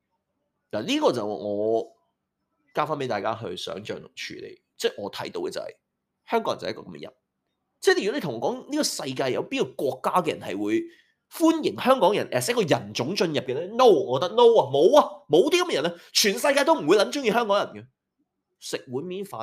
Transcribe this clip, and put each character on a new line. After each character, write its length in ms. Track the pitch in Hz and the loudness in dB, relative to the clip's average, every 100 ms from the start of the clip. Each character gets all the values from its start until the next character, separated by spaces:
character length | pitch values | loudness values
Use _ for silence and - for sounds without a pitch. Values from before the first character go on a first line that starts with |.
| _ _ _ _ _ _ - | _ _ _ _ _ _ -12
嗱， 100 | 107 | -8
呢 160 | 131 196 | -4 0
個 140 | 208 | 2
就 120 | 120 | 0
我 600 | 107 98 104 104 110 113 - _ _ _ _ _ _ _ _ | -4 -6 -4 -2 0 0 -2 _ _ _ _ _ _ _ _
交 120 | - 147 | -6 -4
返 120 | 147 | -4
畀 80 | 131 | -4
大 140 | 104 | -4
家 140 | 104 | -4
去 200 | 110 104 | -6 -8
想 300 | 90 - 85 | -10 -10 -10
像 160 | 101 95 | -10 -12
同 100 | - - | -12 -14
處 180 | - | -14
理。 280 | - - - _ - | -14 -16 -20 _ -6
即 120 | - | -6
係 60 | - | -6
我 140 | 101 | -12
睇 180 | - 78 | -10 -10
到 100 | 87 | -6
嘅 80 | 80 | -6
就 100 | 76 | -8
係， 160 | 50 - _ _ _ _ - | -10 -16 _ _ _ _ -4
香 120 | 233 | -2
港 160 | 208 110 | -2 -6
人 20 | |
就 60 | - | -6
係 40 | |
一 40 | |
個 60 | 110 | -10
噉 160 | - 76 | -12 -16
嘅 60 | |
人。 100 | 78 _ _ _ _ _ _ _ | -18 _ _ _ _ _ _ _
即 120 | 392 | 0
係 120 | 359 202 | 2 0
如 40 | |
果 40 | |
你 60 | 277 | -2
同 140 | 175 | -6
我 60 | 117 | -4
講， 300 | 143 254 - | -4 -4 -6
呢 60 | 294 | -2
個 40 | |
世 320 | - - 147 | -2 -4 -8
界 160 | 131 135 | -4 -2
有 180 | 107 175 | -2 -4
邊 140 | 269 | -4
個 100 | 135 | -4
國 260 | - 139 - | -2 -4 -2
家 80 | 202 170 | 0 0
嘅 60 | 156 | 0
人 100 | 98 | -4
係 200 | 107 95 | -6 -6
會 220 | 104 113 - _ _ _ _ | 0 -2 -2 _ _ _ _
歡 340 | - 320 320 | 0 2 2
迎 180 | 196 107 | -2 -2
香 200 | 240 262 | 2 4
港 120 | 185 | 4
人 160 | 196 107 | 2 -2
as 200 | 127 127 | -4 -2
一 40 | |
個 80 | 240 | -2
人 300 | 165 131 101 | 0 0 -2
種 220 | 110 127 | -6 -4
進 140 | 208 180 | -2 -2
入 60 | |
嘅 200 | 139 - | -2 -4
呢？ 60 | 127 180 | -6 -6
No， 120 | 233 254 | 4 6
我 320 | 156 117 131 | 6 4 -2
覺 100 | 180 | 0
得 60 | |
no 80 | 220 | 6
啊， 280 | 233 220 131 | 6 6 4
冇 280 | 139 180 285 | 4 6 6
啊， 260 | - - - | 4 -2 2
冇 220 | 151 277 | 4 6
啲 120 | 349 | 2
噉 60 | 349 | 2
嘅 60 | |
人 120 | 175 165 | 0 -2
啊， 80 | 175 - | -4 -4
全 260 | - 208 233 | 0 0 2
世 160 | 285 | 2
界 100 | 277 | 2
都 100 | 285 | 2
唔 120 | 302 151 | 2 4
會 80 | 208 | 4
撚 160 | 226 | 4
鍾 120 | 285 | 0
意 60 | 240 | 0
香 160 | 214 220 | 2 2
港 120 | 202 | 0
人 240 | 143 107 | -2 -10
嘅。 40 | 117 _ _ _ _ _ _ _ | -20 _ _ _ _ _ _ _
食 260 | - - - | -10 -10 -8
碗 160 | 127 | -10
面 200 | 180 180 | -8 -10
反 160 | 190 113 | -10 -10